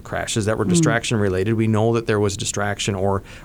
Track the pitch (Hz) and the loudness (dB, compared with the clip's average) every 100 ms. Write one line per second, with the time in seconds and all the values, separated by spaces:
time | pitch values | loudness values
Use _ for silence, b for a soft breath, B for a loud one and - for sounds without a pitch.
0 | - 90 85 120 104 110 110 175 156 113 | -8 -8 -4 -2 0 0 2 4 4 2
1 | - 117 101 92 101 113 110 107 113 117 | 0 0 2 0 0 2 2 2 2 2
2 | 113 107 104 98 107 - 104 98 - 98 | 0 2 0 -2 -6 -4 -4 -2 -4 0
3 | 98 98 B B | 0 0 B B